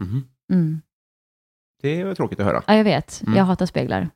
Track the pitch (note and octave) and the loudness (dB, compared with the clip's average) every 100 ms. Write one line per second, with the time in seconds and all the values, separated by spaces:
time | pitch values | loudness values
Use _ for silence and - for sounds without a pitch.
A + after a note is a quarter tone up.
0 | F#2+ B2+ C3 _ - F#3 D#3+ D#3 - _ | -6 -6 -6 _ 0 2 2 -2 -10 _
1 | _ _ _ _ _ _ _ _ C#3 E3 | _ _ _ _ _ _ _ _ -4 -4
2 | G3 F#3 B2+ - G2+ A#1+ - G#3+ G3+ C#3+ | -4 -4 -4 -2 0 0 2 4 4 0
3 | - - - G3+ F#3+ F3 F#3 - C3 F#2+ | -2 -8 0 2 2 2 -2 -2 -2 -2
4 | D#3 | -4